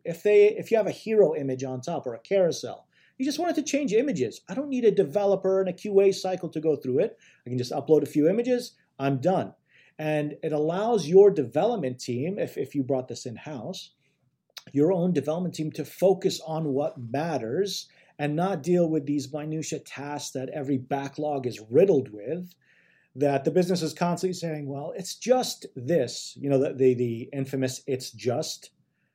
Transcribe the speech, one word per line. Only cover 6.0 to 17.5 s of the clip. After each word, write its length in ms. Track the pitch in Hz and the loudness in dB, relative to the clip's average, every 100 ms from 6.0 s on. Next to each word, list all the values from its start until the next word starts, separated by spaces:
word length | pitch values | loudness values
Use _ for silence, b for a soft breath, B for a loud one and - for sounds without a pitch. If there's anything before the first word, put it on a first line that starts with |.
| 196 | 6
cycle 380 | 190 185 180 165 | 4 -2 -4 -6
to 100 | 160 | -4
go 160 | 156 143 | -2 -2
through 240 | 131 127 | 0 0
it. 180 | 214 - b b | 0 -4 b b
I 60 | - | -8
can 80 | 123 | -6
just 140 | 120 | -4
upload 320 | 147 131 156 | -4 4 4
a 20 | 143 | 4
few 240 | 151 151 | 2 4
images. 440 | 208 240 247 - _ _ - | 4 2 0 -2 _ _ -4
I'm 180 | 139 139 | -2 0
done. 380 | 147 185 104 - _ b b b | 2 2 -2 -8 _ b b b
And 380 | 156 151 147 147 | -2 -2 -2 -4
it 100 | 165 | -4
allows 540 | 151 151 175 220 233 147 | 0 0 0 0 0 6
your 240 | 185 202 | 8 8
development 680 | 160 123 147 202 233 135 123 | 8 0 2 0 0 -4 -6
team, 380 | - 120 151 202 | -6 -4 -4 -4
if, 180 | 160 - | -6 -6
if 200 | 147 143 | -6 -4
you 80 | |
brought 240 | 127 135 127 | -2 -2 -2
this 180 | 117 127 | -10 -10
in-house, 680 | 117 - 147 123 190 - _ _ _ _ _ _ - - | -12 -12 -12 -10 -12 -14 _ _ _ _ _ _ -20 -6
your 200 | 139 151 | 2 2
own 180 | 185 175 | 4 2
development 440 | 156 135 165 180 - | 0 -2 -4 -4 -6
team 160 | 156 | -6
to 140 | - 143 | -6 -10
focus 540 | - 180 185 185 - 160 | 2 2 4 0 -4 -6
on 280 | 160 156 | -4 -2
what 260 | 135 151 - | -2 -2 -6
matters 880 | 117 131 170 143 110 | -6 -4 -2 -4 -4